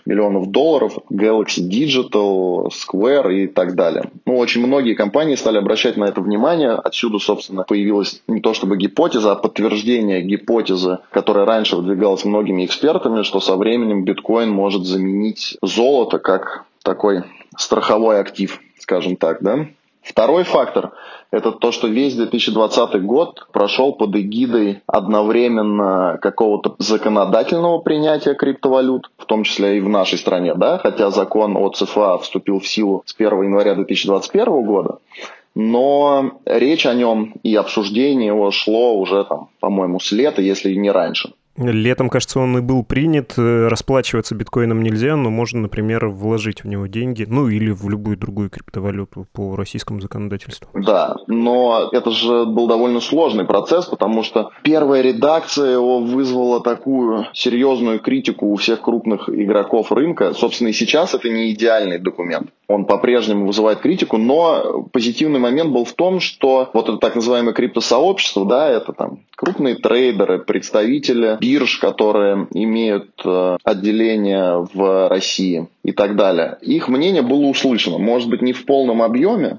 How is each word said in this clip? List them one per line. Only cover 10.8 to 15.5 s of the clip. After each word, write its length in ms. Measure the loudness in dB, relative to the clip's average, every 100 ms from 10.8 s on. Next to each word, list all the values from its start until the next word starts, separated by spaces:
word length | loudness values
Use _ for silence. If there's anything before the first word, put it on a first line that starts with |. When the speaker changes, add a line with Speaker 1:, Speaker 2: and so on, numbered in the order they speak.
| -2 -4 -2
Speaker 1:
которая 360 | -2 2 2 2
раньше 280 | 2 0
выдвигалась 500 | -2 -2 0 0 0
многими 400 | 0 -2 0 -2
экспертами, 600 | -2 0 0 0 0 -2
что 160 | -2 -2
со 160 | 0 0
временем 480 | 0 0 0 -2
биткоин 460 | -2 -4 -2 0 0
может 340 | 0 0 -2
заменить 720 | -2 -2 -2 -2 -4 -6 -10